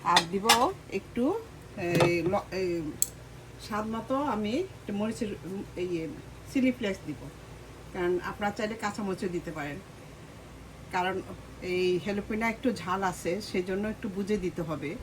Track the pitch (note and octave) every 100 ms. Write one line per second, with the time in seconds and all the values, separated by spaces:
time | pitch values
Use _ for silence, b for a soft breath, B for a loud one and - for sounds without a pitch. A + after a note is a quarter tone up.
0 | F3+ F3 E3 G3 A3 A3+ C#4+ G4 - G3
1 | - A#3+ C4 A4 - - - - F3 E3+
2 | F3 E3+ E3 G3 - F#3 F#3 E3+ D#3 -
3 | - - - - - - - G#3 A3 A3+
4 | A3+ C4+ C#4+ G#3+ G#3 C4 F#4+ - - G3+
5 | G#3+ A3 G#3+ F#3 E3 G3 - F3 F3+ E3+
6 | D#3+ B2+ - - - C#4 B3+ B3 G#3 F#3+
7 | - C#3+ C#3 - - - - - - F#3+
8 | F3 F3+ F#3+ F#3+ G3+ G3+ G#3+ A3 G#3 G3+
9 | G3+ F#3 G3 F3 E3+ D#3+ D3 F#3 - -
10 | - - - - - - - - - F#3
11 | F3+ F#3+ - - - - F#3 F#3 F#3 F3+
12 | G3+ G3+ G3+ A3 A3+ A3+ B3+ G3+ E3+ F#3+
13 | F#3+ F3 E3+ F#3+ G#3 G3 F3+ G3 G#3+ G#3+
14 | A3 F#3+ G3 G#3 F3+ E3 D#3+ D3 C#3+ B2